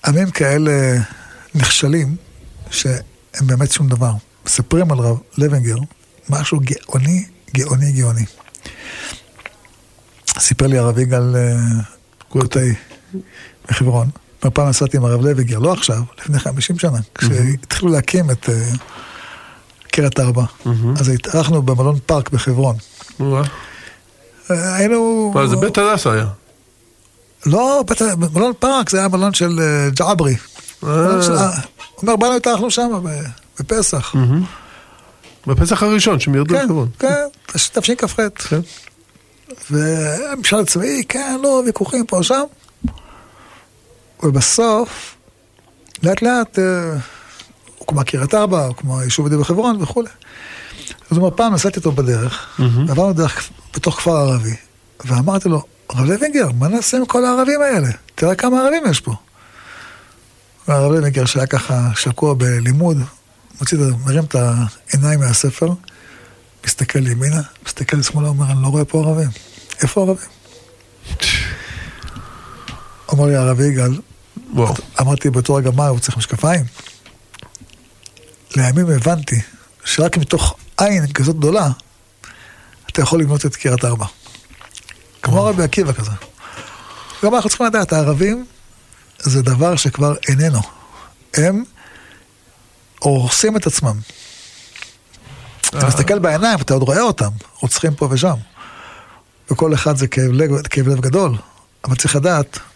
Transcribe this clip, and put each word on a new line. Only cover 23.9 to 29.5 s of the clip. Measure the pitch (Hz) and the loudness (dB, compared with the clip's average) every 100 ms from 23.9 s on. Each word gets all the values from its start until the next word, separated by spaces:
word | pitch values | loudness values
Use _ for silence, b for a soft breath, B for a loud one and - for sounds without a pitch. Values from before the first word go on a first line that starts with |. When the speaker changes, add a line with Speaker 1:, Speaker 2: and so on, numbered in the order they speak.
| B _ _ - - - | B _ _ -20 -20 -6
Speaker 1:
אה, | 175 180 185 | -4 -2 0
היינו | 208 233 226 226 214 | 2 2 2 0 0
Speaker 2:
מה, | 196 139 | 0 2
זה | 123 | 2
בית | 202 - | 2 2
הדסה | 202 208 131 | 2 2 2
היה? | 110 107 98 _ _ _ _ _ _ _ _ _ _ 151 | 0 0 -6 _ _ _ _ _ _ _ _ _ _ 0
Speaker 1:
לא, | 180 254 285 214 | 2 4 2 0
בית | 233 | -2
ה-, | 220 175 | 0 0
מלון | 170 156 233 240 | 0 2 0 0
פארק, | 254 269 214 | 0 0 0
זה | 190 | 0
היה | 190 | 0
מלון | 185 196 | 2 0
של, | 196 175 | 0 0